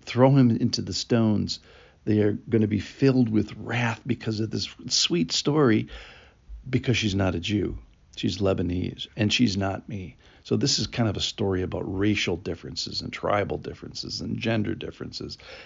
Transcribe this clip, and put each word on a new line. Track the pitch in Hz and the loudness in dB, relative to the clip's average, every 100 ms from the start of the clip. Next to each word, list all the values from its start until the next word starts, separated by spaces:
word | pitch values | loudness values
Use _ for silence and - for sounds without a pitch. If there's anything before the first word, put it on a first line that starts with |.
throw | - 117 135 | -4 4 6
him | 139 123 | 8 8
into | 110 120 - | 6 2 -2
the | 101 | -4
stones. | 90 - 120 110 101 92 - - - - _ | -6 0 2 4 2 0 -6 -14 -20 -20 _
They | - 107 | 0 2
are | 104 | 2
gonna | 101 - 113 107 | 0 0 2 2
be | 104 | 0
filled | - - 135 127 117 | -4 2 4 4 4
with | 110 107 - | 2 0 -4
wrath | - 120 120 113 - | -4 -2 0 -2 -4
because | 117 - 107 | -4 -4 -4
of | 110 | -4
this | 113 - - - | -4 -6 -10 -4
sweet | - - 170 - | 0 2 0 0
story, | - - 147 135 110 - - - - - _ - - - | 0 0 4 4 4 0 -8 -16 -20 -20 _ -18 -16 -2
because | 127 - 110 | -2 0 0
she's | 110 98 | 0 0
not | 95 85 | 0 0
a | |
Jew. | 87 101 87 - - _ _ - | -2 -2 -2 -6 -14 _ _ -6
She's | 110 92 | -4 0
Lebanese, | 95 95 87 90 92 - - - | 0 2 0 -2 -4 -6 -10 -2
and | 107 | 0
she's | - 120 92 | 4 2 2
not | 98 95 - | -2 -4 -8
me. | 101 90 - - - | -10 -10 -14 -20 -18
So | - 123 | -4 0
this | 143 - | 2 0
is | 107 | -2
kind | - 110 | 0 0
of | 87 | 0
a | |
story | - - 98 92 | -4 -2 -2 0
about | 92 90 87 95 | -2 -4 -4 0
racial | 104 101 - 87 | 2 2 0 -2
differences | 92 85 - - - - | -4 -8 -8 -8 -8 -6
and | - | -8
tribal | - 90 101 - 82 | -4 0 0 0 -4
differences | - - - - - - | -8 -12 -12 -12 -10 -8
and | 85 110 | -6 -4
gender | 113 113 101 98 | -2 0 -2 -4
differences | - - - - - - - - | -8 -10 -10 -10 -12 -12 -16 -18